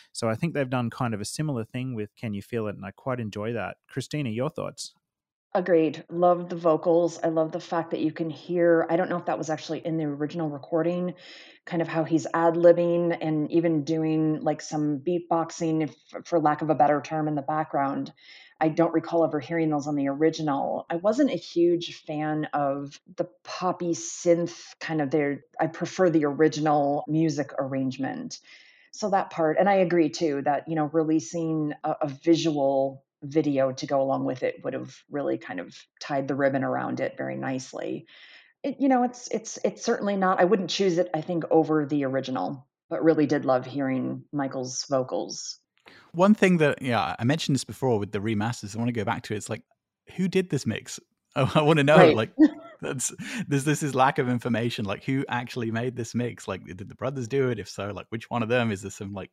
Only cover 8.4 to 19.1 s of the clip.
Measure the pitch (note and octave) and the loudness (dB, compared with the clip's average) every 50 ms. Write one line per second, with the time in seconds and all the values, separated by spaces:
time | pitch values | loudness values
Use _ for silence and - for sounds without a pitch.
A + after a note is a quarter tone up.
8.4 | - - F3 F3 E3+ E3+ E3+ E3 E3 - E3 E3+ F#3 - - F3 E3 - D#3+ - | -8 -4 0 4 6 6 6 6 4 2 2 0 0 0 -2 -4 -2 -2 -4 -2
9.4 | - D3 D#3 D3+ - - D#3+ C3 - F3 D#3+ D#3+ D#3 D3 C#3+ C#3+ D3+ C#3+ D3 E3+ | -2 -4 -4 -6 -6 -6 -8 -6 -4 -4 -2 -2 -2 -2 -4 -4 -6 -6 -4 -4
10.4 | D#3+ D#3 D3 C#3 C3 - - D#3+ D#3+ E3+ F3 F3+ F3+ F3+ E3+ - - - - - | -4 -4 -4 -8 -8 -4 -2 0 0 0 0 -2 -4 -4 -6 -10 -16 -20 -20 -20
11.4 | - - - _ - - F3 E3+ E3 D3+ D3+ E3 D#3+ D#3 E3 D#3 C3 - - C#3 | -20 -20 -20 _ -14 -6 -2 -2 -2 -2 0 -2 -2 2 2 0 0 0 0 2
12.4 | C3+ C3+ E3 E3+ E3+ F3 E3+ E3+ E3+ E3+ E3+ F3 F3 E3+ E3+ - - D#3 D#3 D3+ | 2 2 4 6 8 8 8 8 4 2 2 2 2 0 0 -2 -2 -2 0 0
13.4 | D3+ - - E3+ D#3+ E3+ D#3+ D#3 C#3+ D3 D#3+ D#3+ D#3+ D#3+ D#3 D#3 D#3 D#3 D#3 D3+ | 0 2 2 2 2 4 2 0 0 0 -2 0 0 0 0 2 2 2 0 0
14.4 | - D#3+ D#3 D3+ - - D#3+ D3+ D3+ D3 D3 C#3 C3+ F3 F3+ E3+ F3 - F3 E3 | 0 -2 -2 -2 -4 -6 -4 -2 0 0 -2 -2 -2 -2 -2 -2 -2 0 0 0
15.4 | E3 E3 - - F3 D#3+ D#3+ D#3 D#3 C#3+ - _ _ _ - - - - F3 E3 | 0 -2 -4 -4 -2 0 0 0 0 -2 -6 _ _ _ -16 -16 -8 -2 0 2
16.4 | D3+ D3+ D3+ D3 E3 D3+ D3+ C#3 D3+ C#3+ D3+ C#3+ C#3 - D#3 D#3 D#3 D3+ D3+ D3 | 2 2 0 0 0 0 2 4 4 4 4 2 0 -4 -4 -4 -2 -2 -2 -4
17.4 | C3+ - D#3 D#3 D#3 D#3 - D3+ C#3 C#3 C#3+ C#3 C#3 - - _ _ - - - | -4 -4 -2 -4 -4 -2 -2 -2 -2 -2 -2 -4 -6 -8 -12 _ _ -20 -20 -20
18.4 | - - _ - D#3+ D#3+ D3+ D#3+ E3 E3+ - E3 D#3+ - | -20 -14 _ 0 0 0 2 2 2 2 2 0 -2 0